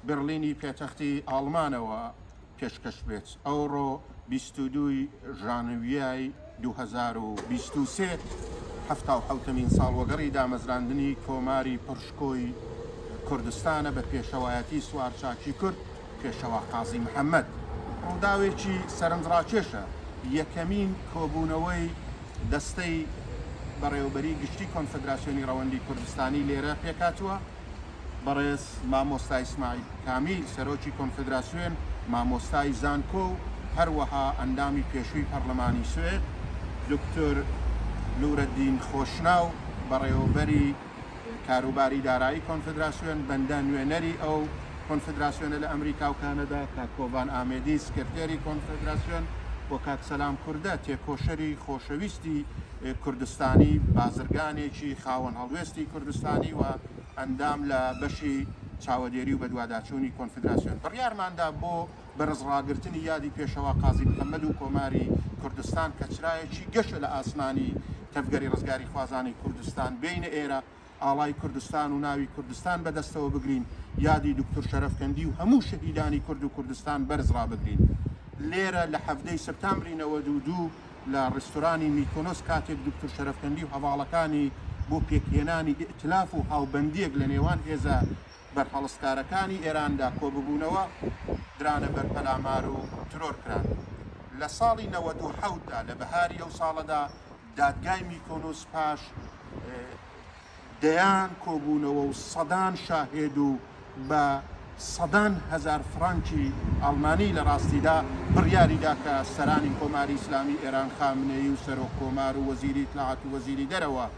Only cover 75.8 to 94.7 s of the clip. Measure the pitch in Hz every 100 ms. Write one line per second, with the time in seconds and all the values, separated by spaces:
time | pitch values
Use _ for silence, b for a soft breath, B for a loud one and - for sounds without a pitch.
75.8 | 160 156 151 147 - 143 135 - 131 127
76.8 | 147 143 131 147 131 123 113 113 110 104
77.8 | - - - - - - 147 180 190 175
78.8 | 165 151 - 143 147 165 - - 202 -
79.8 | 170 160 151 151 143 147 131 180 165 -
80.8 | - - 131 139 131 135 - 151 160 165
81.8 | 156 147 135 156 147 156 - 160 151 147
82.8 | 131 - 147 - 143 135 143 151 156 139
83.8 | 143 139 139 165 160 151 143 - - -
84.8 | - 151 - 147 - 143 147 165 160 143
85.8 | 165 - 147 185 180 160 - 151 139 143
86.8 | 151 160 165 139 135 139 151 175 151 151
87.8 | 143 131 - - - - - 139 131 139
88.8 | 135 - 139 135 135 190 190 190 156 156
89.8 | 147 139 131 - 143 139 139 147 160 190
90.8 | 190 - - - - - - - 147 147
91.8 | - - - - 135 131 135 135 131 131
92.8 | 98 - - 156 156 135 - 104 - -
93.8 | - - - - - 127 147 - 233